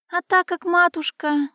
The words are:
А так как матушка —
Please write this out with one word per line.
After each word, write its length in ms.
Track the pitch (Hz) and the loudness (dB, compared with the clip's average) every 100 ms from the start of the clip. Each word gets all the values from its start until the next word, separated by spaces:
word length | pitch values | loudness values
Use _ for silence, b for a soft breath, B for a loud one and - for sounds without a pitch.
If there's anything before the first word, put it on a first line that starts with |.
| _ | _
А 120 | 349 | -8
так 260 | - 370 359 | 0 0 0
как 180 | 359 359 | -4 0
матушка — 840 | 349 349 320 302 - 302 294 277 | 2 2 0 -8 -6 -2 -2 -2